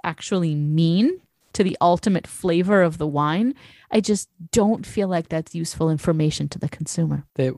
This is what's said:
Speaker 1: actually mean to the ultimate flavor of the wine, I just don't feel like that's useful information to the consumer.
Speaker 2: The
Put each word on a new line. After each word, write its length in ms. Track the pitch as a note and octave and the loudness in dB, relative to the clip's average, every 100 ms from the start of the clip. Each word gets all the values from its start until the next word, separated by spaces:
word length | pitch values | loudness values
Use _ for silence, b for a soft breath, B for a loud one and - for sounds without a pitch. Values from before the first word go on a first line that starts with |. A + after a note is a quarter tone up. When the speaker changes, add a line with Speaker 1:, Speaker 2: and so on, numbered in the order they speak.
Speaker 1:
actually 520 | F3 D#3+ - F#3+ E3 D3 | -8 -6 -2 0 0 0
mean 640 | D3 D#3 E3 F3 C#4 F#4 _ _ _ | 0 2 4 4 2 0 _ _ _
to 120 | - F#3 | -2 0
the 100 | - | 2
ultimate 440 | F3 F3 A3 F#3 - | 2 2 2 0 -2
flavor 540 | - F#3 E3+ F#3 G3+ | -6 0 2 4 4
of 160 | E3+ E3 | 4 0
the 100 | D3+ | -4
wine, 460 | C#3+ D3 F3 B3 C#4+ B B B | 0 0 0 -2 -4 B B B
I 80 | A3 | 0
just 300 | G3+ G3+ - - E3 | 0 -2 -4 -18 -4
don't 320 | A#3 G#3 A3+ - | 0 2 0 -4
feel 240 | G#3+ F#3+ | -4 -2
like 180 | F3 E3 | -2 -2
that's 260 | D#3+ - | -6 -6
useful 360 | E3 E3 - D#3+ | -8 -6 -2 -2
information 580 | D#3 - D#3+ D3+ - C#3+ | 0 0 0 0 -2 -6
to 100 | - | -6
the 100 | D3 | -8
consumer. 560 | - D#3 - D#3 C#3+ - - | -8 -8 -4 -2 -4 -6 -4
Speaker 2:
The 160 | C3 | -2